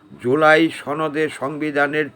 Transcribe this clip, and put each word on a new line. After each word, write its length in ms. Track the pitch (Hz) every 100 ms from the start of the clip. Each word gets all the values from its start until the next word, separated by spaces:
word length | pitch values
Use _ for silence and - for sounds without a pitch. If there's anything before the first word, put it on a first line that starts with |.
| _ -
জুলাই 420 | 120 147 156 160 160 -
সনদে 440 | 135 147 156 147 151 -
সংবিধানের 680 | 135 151 151 143 143 151 143